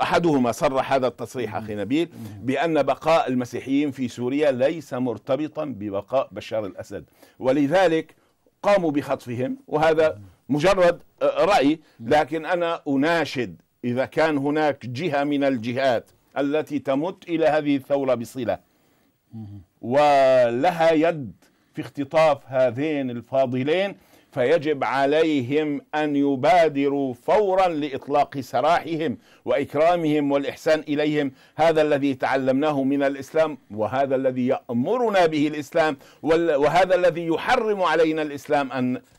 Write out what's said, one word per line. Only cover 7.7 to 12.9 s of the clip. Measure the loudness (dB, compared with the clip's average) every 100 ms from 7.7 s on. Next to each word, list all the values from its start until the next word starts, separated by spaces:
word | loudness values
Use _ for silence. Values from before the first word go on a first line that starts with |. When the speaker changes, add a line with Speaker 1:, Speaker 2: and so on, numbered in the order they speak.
| 2 2 0 -4 _ _ _ _ _
Speaker 1:
قاموا | 0 2 2
بخطفهم. | -2 -4 -6 -6 -6 -6 -6 -6
وهذا | 0 2 4 2 0 -12 _ -4
مجرد، | 0 2 4 4 2 -6 _
آه، | 0 2
رأي، | 2 4 4 0 _ -14
لكن | 0 2 2 -4 -4
أنا | -2 -2 -4
أناشد | -2